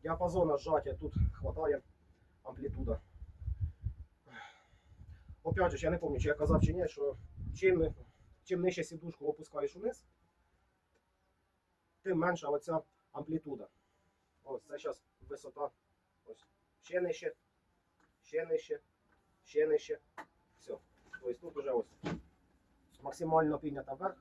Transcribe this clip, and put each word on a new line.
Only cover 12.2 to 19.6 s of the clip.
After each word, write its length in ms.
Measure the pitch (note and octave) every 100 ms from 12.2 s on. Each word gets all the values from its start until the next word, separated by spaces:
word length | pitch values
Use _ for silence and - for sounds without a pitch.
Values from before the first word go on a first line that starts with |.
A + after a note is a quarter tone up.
| E3+ F3 D3
оця 340 | D3 - D#3+ - _ _
амплітуда. 560 | - D#3+ D#3+ D3+ B2+ G2+ _ _ _ _ _ _ _
Ось, 180 | - -
це 160 | _ C#4+
щас 240 | - - _ _ -
висота. 420 | C#3+ - - C#3+ _ _ _ _ _ -
Ось. 200 | A2 _ _ _ _
Ще 180 | - F3+
нижче, 340 | F3+ D#3+ - - _ _ _ _ _ _ _ _
ще 240 | _ D3+ E3
нижче, 340 | D#3+ - D3 _ _ _ _ _ _
ще 220 | _ D3